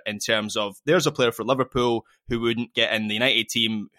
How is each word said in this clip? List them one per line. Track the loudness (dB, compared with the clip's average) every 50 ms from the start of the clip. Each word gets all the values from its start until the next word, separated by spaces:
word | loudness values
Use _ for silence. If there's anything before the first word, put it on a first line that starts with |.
| -6
in | -8 -8 -6
terms | -2 0 0 0 -2 -2 -4
of, | -4 -4 -4 -6 -6 _
there's | 2 2 4 2
a | 2
player | 2 2 2 2 2
for | -2 -2
Liverpool | 0 0 0 0 -2 0 0 2 2 0 -2 -4 _ _ _ _ -6
who | -4 0
wouldn't | 0 0 0 0 -4 -4 _
get | 0 0 2 0
in | -2 -2 -2
the | 0
United | 0 2 2 2 2 0 0
team, | -2 0 0 0 -2 -4 -6 -10 _